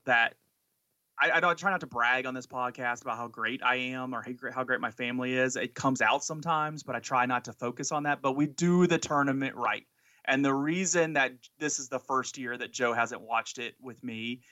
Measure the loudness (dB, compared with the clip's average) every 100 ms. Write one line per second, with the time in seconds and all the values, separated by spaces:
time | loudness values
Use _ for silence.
0 | 2 4 4 -2 _ _ _ _ _ _
1 | _ 0 2 4 2 2 0 -2 -4 0
2 | 2 2 -2 -6 -8 -6 -6 -4 -4 -4
3 | -6 -6 -8 -6 -4 -2 0 0 -2 -6
4 | -6 -6 -8 -10 -6 -4 0 0 -2 -4
5 | -4 -2 0 2 2 0 -6 -2 0 2
6 | 4 2 0 -6 -2 0 0 -6 -6 -8
7 | 0 2 2 0 -4 -6 -6 -4 -4 -2
8 | 0 0 0 2 0 2 4 6 6 4
9 | 2 2 2 2 -2 -2 -2 -2 -6 _
10 | _ _ 0 2 4 2 2 0 2 2
11 | 4 2 0 -2 -18 _ -4 -4 -6 -8
12 | 0 0 0 -6 -8 -6 -8 -2 0 2
13 | 0 -4 -2 -2 -2 -8 -10 -10 -14 -12
14 | -10 -8 -8 -8 _